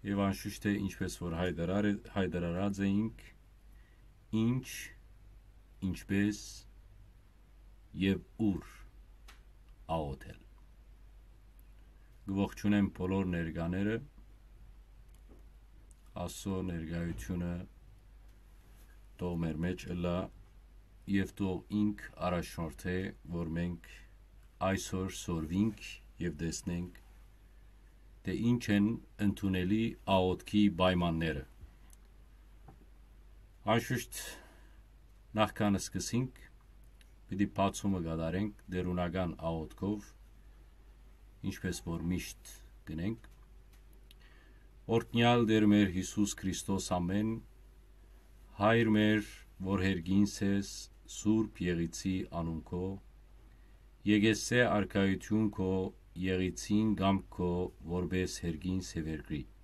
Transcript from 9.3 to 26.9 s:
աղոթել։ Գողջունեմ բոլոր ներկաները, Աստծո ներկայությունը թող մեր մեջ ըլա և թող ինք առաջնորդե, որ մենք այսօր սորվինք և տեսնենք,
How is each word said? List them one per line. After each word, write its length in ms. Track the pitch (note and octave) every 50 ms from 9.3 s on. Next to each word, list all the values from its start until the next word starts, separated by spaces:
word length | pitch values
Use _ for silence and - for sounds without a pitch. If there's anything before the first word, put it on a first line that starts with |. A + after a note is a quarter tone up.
| - - - - - - - - - - -
աղոթել։ 540 | - E2 E2 D2+ C#2+ C2+ - - - - - - - - - - - - - - - - - - - - - - - - - - - - - - - - - - - - - - - - -
Գողջունեմ 680 | - G2+ G2 G2 G2 G2 - - - G#2 G#2 G2+ G2 F#2+
բոլոր 400 | - - F2+ F#2 F#2+ G2 G2 F2+
ներկաները, 640 | F2+ E2+ E2 E2 D#2+ E2 E2 E2+ F2 F#2 G2+ G#2 A2+ A#2 C#3 - - - - - - - - - - - - - - - - - - - - - - - - - - - - - - - - - - - - - - - - -
Աստծո 460 | - F2+ F2+ F2 - - - G2+ F#2+ F#2
ներկայությունը 920 | F#2 F2+ F2 E2 D#2+ D#2 E2+ E2+ E2+ E2+ E2 - - - F2+ F2 F2 F2 F2 F2 F2+ - - - - - - - - - - - - - - - - - - - - - - - - - - - - - -
թող 240 | - F2+ F2+ F2 E2
մեր 220 | E2 E2 D#2 D2+ E2
մեջ 220 | F2+ F2+ - -
ըլա 300 | - F2 F2 F2 F2 F2 F2+ F2+ - - - - - - - - - - - - - - - -
և 240 | - G2 G2 F#2+ F#2 -
թող 300 | - G2+ F#2+ F#2 - - - G#2
ինք 300 | G#2+ G#2 G#2 G#2 - - - - -
առաջնորդե, 800 | F2 F2+ F2+ F2 E2 - - - E2+ D#2 - - - F2+ F2+ F#2 F#2+ - - - - C#2+
որ 260 | E2+ E2+ E2+ D#2+ D#2+
մենք 340 | E2+ F2 F2 F2 E2+ - - - - - - - - - - - - - - - -
այսօր 560 | - F#2+ F#2+ F#2 - - - F#2 F#2+ F#2+ -
սորվինք 680 | - - - F2 E2 D#2 D2+ E2+ F#2+ G#2 A2 G#2 - - - - - - - -
և 200 | - E2+ F2 D2+
տեսնենք, 640 | C#2+ E2 E2 D#2+ - - - F2 E2+ F2 F2+